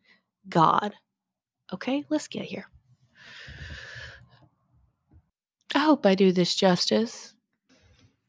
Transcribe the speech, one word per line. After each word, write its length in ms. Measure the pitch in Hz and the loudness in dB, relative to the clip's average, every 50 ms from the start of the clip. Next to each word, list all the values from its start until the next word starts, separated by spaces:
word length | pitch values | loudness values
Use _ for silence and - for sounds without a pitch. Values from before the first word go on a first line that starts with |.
| _ _ _ _ _ _ _ _ - | _ _ _ _ _ _ _ _ -10
God. 460 | 196 - 175 160 165 160 - 214 208 - - _ _ _ _ _ _ _ _ _ _ _ _ _ - 190 | -2 2 4 4 4 4 2 -2 -4 -8 -14 _ _ _ _ _ _ _ _ _ _ _ _ _ -14 -14
Okay, 320 | - - 247 262 294 285 - | -10 -6 -6 -6 -6 -4 -4
let's 160 | 302 294 - | -4 -4 -4
get 160 | - - 220 185 | -6 -10 -10 -10
here. 240 | - - - - - _ - _ _ _ _ _ _ _ - - - - - - - - - - - - - - - - - - - - - - _ _ _ _ _ _ _ _ _ _ _ _ _ _ _ _ _ _ - _ _ _ _ _ _ _ _ _ - - | -10 -12 -12 -14 -16 _ -20 _ _ _ _ _ _ _ -20 -20 -20 -20 -20 -20 -18 -18 -16 -16 -14 -16 -16 -16 -16 -16 -16 -16 -16 -18 -20 -20 _ _ _ _ _ _ _ _ _ _ _ _ _ _ _ _ _ _ -20 _ _ _ _ _ _ _ _ _ -4 -2
I 60 | 277 | 2
hope 260 | 294 311 294 - - | 4 4 4 4 4
I 80 | 202 190 | 4 4
do 180 | 190 196 185 | 6 4 4
this 220 | 175 185 175 170 - | 4 4 2 0 0
justice. 800 | - 202 185 180 180 - - 220 214 226 240 - - - - - _ _ _ _ _ _ _ _ _ _ _ _ _ _ _ _ _ _ | 2 2 4 4 2 2 0 0 0 0 -2 -6 -12 -14 -16 -20 _ _ _ _ _ _ _ _ _ _ _ _ _ _ _ _ _ _